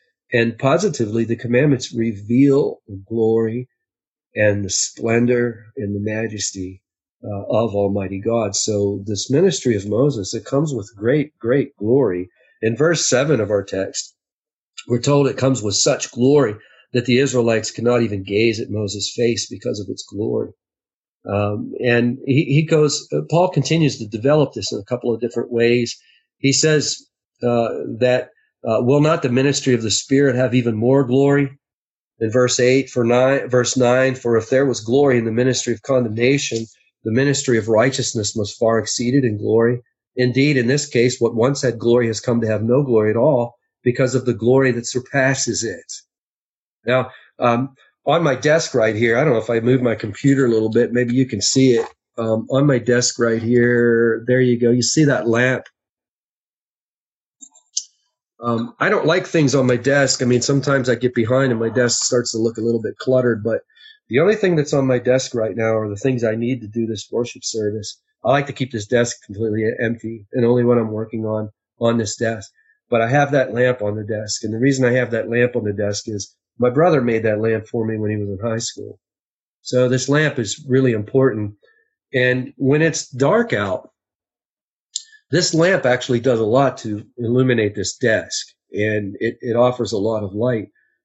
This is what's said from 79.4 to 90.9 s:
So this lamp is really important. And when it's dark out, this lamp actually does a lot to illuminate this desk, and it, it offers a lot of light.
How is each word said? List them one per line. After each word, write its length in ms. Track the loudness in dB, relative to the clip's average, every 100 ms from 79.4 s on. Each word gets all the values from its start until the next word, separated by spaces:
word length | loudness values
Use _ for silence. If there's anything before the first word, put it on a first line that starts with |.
| _ _
So 260 | -2 2 2
this 200 | 2 0
lamp 300 | 2 2 -2
is 260 | -6 -8 -2
really 240 | 2 2
important. 640 | 0 0 2 2 2 -6 -10 _ _ _ _ _
And 400 | 0 0 0 -4 -2
when 240 | 2 2
it's 260 | 2 0 -6
dark 440 | 0 2 2 0
out, 340 | -2 -2 -6 -8 _ _ _ _ _ _ _ _ _ _ -12 -12 -20 _
this 220 | -2 0
lamp 320 | 2 2 2
actually 360 | 2 0 0 -2
does 180 | 2 2
a 60 |
lot 320 | 2 2 2 -2
to 260 | -8 -10 -10 -8
illuminate 560 | -2 0 2 2 0
this 220 | -2 -8 -2
desk, 500 | 0 0 -2 -10 -12 _ _
and 460 | -4 -2 -2 -6 -6
it, 180 | -6 -6
it 160 | -4 2
offers 340 | 2 0 -4
a 80 | -2
lot 240 | -2 -2
of 100 | -4
light. 360 | -4 -2 -2 -6 _ _